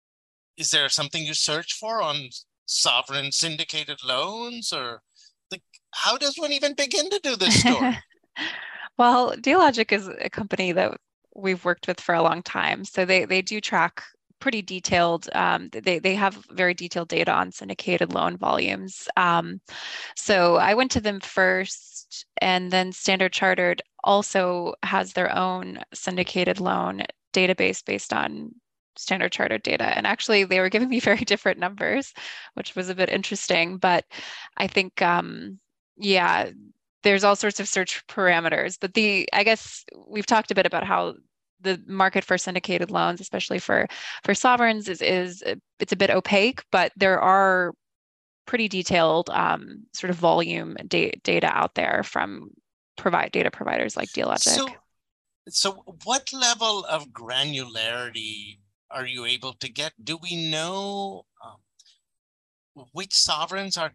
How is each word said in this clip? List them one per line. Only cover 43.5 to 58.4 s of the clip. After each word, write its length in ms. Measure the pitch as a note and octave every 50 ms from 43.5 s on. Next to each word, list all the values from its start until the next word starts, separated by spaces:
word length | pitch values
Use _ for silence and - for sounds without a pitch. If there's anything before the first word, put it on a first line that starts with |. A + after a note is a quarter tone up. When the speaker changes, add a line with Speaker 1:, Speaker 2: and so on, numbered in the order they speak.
| - F3
Speaker 2:
for, 280 | - - - - - - - - - - - -
for 120 | - - G3+
sovereigns, 520 | - - B3+ B3 A#3+ A#3+ A3+ A3 G#3+ G#3
is, 140 | G3+ F3 -
is, 420 | - - F#3 F3+ F3+ F3+ F3 F#3+ -
uh, 80 | - - - - _ _ _
it's 140 | G3+ -
a 40 | G3
bit 140 | F#3 G3 F#3+
opaque, 520 | - F#3 - - G3+ G3 G#3 B3 C4 - - _
but 220 | - F#3 E3+ - -
there 220 | F#3+ G3 F#3+ F#3 -
are 540 | - F#3 F#3+ G3 G3 F#3+ F#3 F#3 F3+ E3+ - - _ _ _ _ _ _ _ _ _ _ _ _ _
pretty 220 | - - A3+ A3 G3
detailed, 640 | F#3+ F#3 F3 - G3 E3+ E3 D#3+ D#3 E3+ E3+ -
um, 540 | - - E3+ E3+ E3 - - - - - - _ -
sort 160 | - - F3+
of 60 | F3+
volume 600 | E3 E3+ E3 E3 E3+ E3+ E3+ E3+ E3 E3 E3 D#3+ - - F#3
da-, 300 | - F3 - - - - -
data 220 | - F3 E3+ -
out 280 | D#3+ - - - - -
there 280 | - - - - -
from 480 | - - - - E2+ - G2 - - - - _ _ _ _ _ _ _ _
provide-, 360 | - - F#3+ F3 E3 - -
data 180 | - F3 - -
providers 460 | - - - - - - - G#3+ -
like 140 | - - -
Dealogic. 400 | - - - A#1+ G#1+ - - -
Speaker 1:
So, 180 | - C4+ C4+ C4 - - _ _ _ _ _ _ _ _ _ _ _ _ _ -
so 360 | - - - G3 G3 G3 - - E3+ D#3 -
what 260 | G3+ B3+ C#4 C4+ - C4+
level 500 | C4 B3 A#3 A#3+ G#3+ A3+ A3 G#3 G3 -
of 240 | - D#3+ D#3 D3 B2+
granularity 1500 | G#2 - A#2 A2+ B2+ C3 C#3 D3+ D3 C3+ C3 A#2+ A2+ A2 A2 A2+ A#2 B2 B2 A#2+ A2 A2+ A2 A2 G#2+ G#2